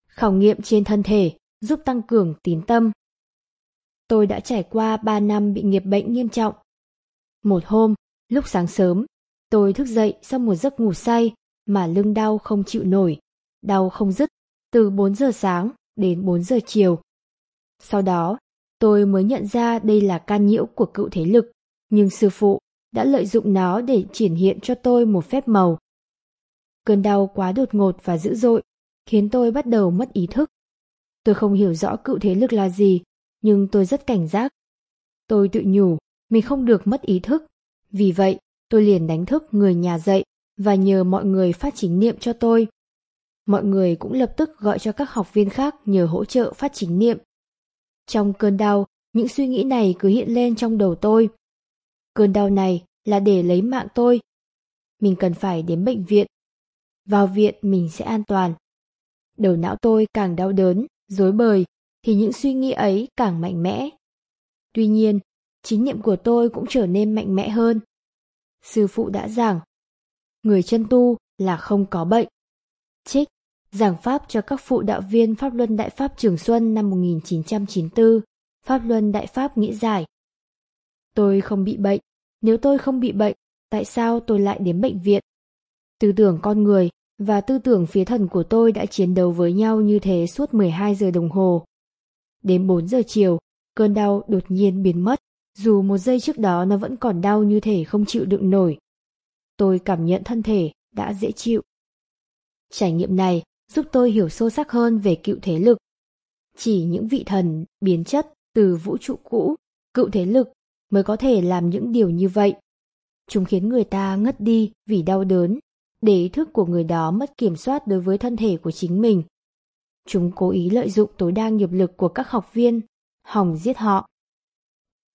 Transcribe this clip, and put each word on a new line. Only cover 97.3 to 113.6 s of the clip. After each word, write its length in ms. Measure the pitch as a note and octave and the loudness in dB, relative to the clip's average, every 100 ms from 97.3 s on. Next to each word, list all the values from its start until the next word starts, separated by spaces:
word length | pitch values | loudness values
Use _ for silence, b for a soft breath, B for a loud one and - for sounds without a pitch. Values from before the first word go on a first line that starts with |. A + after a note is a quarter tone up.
| G#3+ | 2
như 180 | G#3 G#3 | 2 2
thể 240 | A3 G3 | 0 -2
không 200 | D#3+ G#3 G#3 | -2 -2 -2
chịu 180 | A#3 | -4
đựng 260 | F#3+ G3 F#3 | -2 0 2
nổi. 280 | G3 F3+ D3 _ _ _ _ _ _ _ - | 2 2 -2 _ _ _ _ _ _ _ -2
Tôi 220 | G3 F#3 | 0 0
cảm 280 | F#3+ F3 E3 | -2 -2 0
nhận 180 | F#3 | -2
thân 180 | F#3 A#3 | -2 -6
thể 300 | G#3+ G#3 D#3 - _ | -2 -2 -2 -6 _
đã 220 | G#3+ G#3 | -10 -8
dễ 180 | G3+ G#3+ | -6 -6
chịu. 300 | G#3+ A#3 A3+ - _ _ _ _ _ _ _ _ _ _ | -6 -4 -4 -4 _ _ _ _ _ _ _ _ _ _
Trải 220 | - F#3+ | -4 -2
nghiệm 240 | E3 - F#3 | -2 -2 0
này 260 | F#3 F3 - _ _ | 0 -2 -4 _ _
giúp 140 | - - | -6 -2
tôi 180 | C4 B3 | 2 2
hiểu 180 | G#3+ E3 | 2 0
sâu 220 | - A3+ | -2 -4
sắc 220 | G#3+ G3 | -2 -4
hơn 260 | A#3+ A#3 A3+ | 0 0 0
về 160 | G3+ | 0
cựu 240 | E3 - - | -2 -4 -6
thế 160 | - D#3+ | -4 0
lực. 200 | G#3+ A3+ - _ _ _ _ _ _ - | 2 2 -2 _ _ _ _ _ _ -8
Chỉ 280 | A3+ G3 | -2 0
những 240 | E3 E3 A3 | 0 -4 -4
vị 140 | C4+ - | -6 -2
thần 380 | G3 F3 D#3 E3 _ | -2 -2 -4 -10 _
biến 240 | G3 E3+ | -2 0
chất 280 | E3 F#3+ G3+ _ _ | 0 -4 -4 _ _
từ 220 | A3+ G3 E3+ | 2 2 2
vũ 200 | F3 - | -4 -8
trụ 180 | - - | -8 -12
cũ, 320 | - A#3 C4+ D#4 _ _ _ | -6 -4 -2 -4 _ _ _
cựu 160 | A#3+ A#3+ | -2 -2
thế 140 | G3+ | 0
lực, 280 | F3+ B3+ A#3+ _ _ _ _ | 0 2 0 _ _ _ _
mới 120 | G3 | 0
có 140 | G3 A3 | 0 0
thể 260 | C4 A3 | 2 2
làm 280 | F3 F3+ E3+ | 2 0 -2
những 220 | F3+ A#3+ | -2 -2
điều 180 | A#3 F#3+ | 0 2
như 180 | E3+ F#3+ | 2 0
vậy. 260 | G3+ G3+ - _ _ _ _ _ _ - | 2 0 0 _ _ _ _ _ _ -6
Chúng 140 | G#3 | -4
khiến 240 | F#3 F#3+ | -2 -2